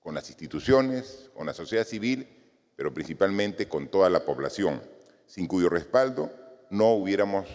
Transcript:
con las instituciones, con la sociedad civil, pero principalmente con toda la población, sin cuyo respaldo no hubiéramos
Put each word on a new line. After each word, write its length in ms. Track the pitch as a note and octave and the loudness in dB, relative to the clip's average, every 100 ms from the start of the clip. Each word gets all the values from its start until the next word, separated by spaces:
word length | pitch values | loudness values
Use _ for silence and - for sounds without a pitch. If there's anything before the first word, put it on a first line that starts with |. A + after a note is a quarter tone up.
con 140 | - | -8
las 140 | D2+ - | -8 -8
instituciones, 1000 | - D#2+ D2+ D2+ C3+ C3 C3 B2+ - - | -14 -10 -8 4 4 4 -4 -8 -16 -20
con 120 | - D#2 | -12 -10
la 80 | |
sociedad 300 | C#2+ E2+ A2 | -8 -2 -2
civil, 440 | A2 A2 A2 C3 C3+ _ _ _ _ - | -2 -2 -2 -2 -6 _ _ _ _ -6
pero 160 | D2 | -6
principalmente 760 | C2+ D#2+ E2 G2 G2 G#2 F#2+ G#2 | -4 -8 0 2 2 -2 -2 -4
con 220 | D#2 C#2+ | -4 -2
toda 220 | G2 F#2 | 4 6
la 140 | F2 | 4
población, 580 | - C2 C#2 - F#2+ C#2 - - - _ _ | 0 -4 -4 -2 -2 -2 -8 -20 -20 _ _
sin 200 | - F2 | -8 -2
cuyo 220 | F#2 F2 | 2 4
respaldo 640 | E2+ D#2 B2+ C3+ B2+ D2+ - - - _ | 2 2 2 2 0 -6 -8 -20 -20 _
no 220 | G2+ A2 | 2 4
hubiéramos 540 | A2 F#2+ G2 G2+ G2 F#2 | 4 2 0 2 0 -4